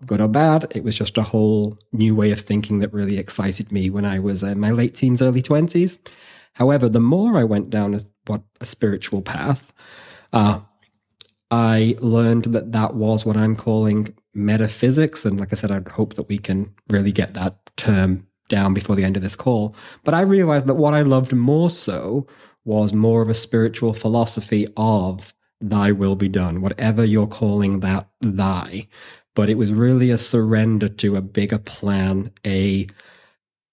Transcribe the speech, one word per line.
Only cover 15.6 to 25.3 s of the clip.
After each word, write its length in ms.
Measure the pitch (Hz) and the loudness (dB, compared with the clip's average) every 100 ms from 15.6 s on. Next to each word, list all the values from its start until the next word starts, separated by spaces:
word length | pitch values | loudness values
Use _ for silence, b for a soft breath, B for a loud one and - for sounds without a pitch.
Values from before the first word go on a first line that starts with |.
| 107 | -4
I'd 160 | 98 92 | -4 -6
hope 260 | - 107 | -4 -4
that 140 | - - | -4 -6
we 100 | 104 | -6
can 360 | 104 95 101 - - | -4 -4 -4 -10 -4
really 240 | 101 101 | 0 0
get 220 | 98 92 | 0 -2
that 220 | 95 92 - - - | -2 -6 -6 -18 -8
term 500 | - 98 92 92 - _ - | 0 2 2 0 -6 _ -4
down 260 | 104 98 | 0 0
before 220 | 95 - 98 | 0 0 0
the 80 | |
end 120 | 95 98 | 0 -2
of 60 | |
this 140 | 95 - | -4 -4
call. 380 | - 117 107 B B B | -2 0 -2 B B B
But 120 | - | -2
I 60 | 165 | 2
realized 440 | 190 196 170 147 131 | 4 4 4 2 2
that 80 | |
what 200 | 135 147 | 2 2
I 80 | 151 | 4
loved 300 | 147 131 131 | 4 2 2
more 380 | 127 123 151 170 | 0 2 2 2
so 560 | - - 85 80 123 135 b b b | -2 -4 -6 -4 -6 -6 b b b
was 280 | 113 107 104 | -2 0 2
more 300 | 107 113 117 | 2 4 4
of 60 | 113 | 2
a 60 | |
spiritual 600 | 113 - 113 113 113 117 | -2 0 0 0 0 -2
philosophy 720 | 110 110 117 113 - - 107 104 - | -2 -2 0 0 -2 -2 -2 -2 -2
of 560 | 113 107 92 95 - | 0 2 0 -6 -12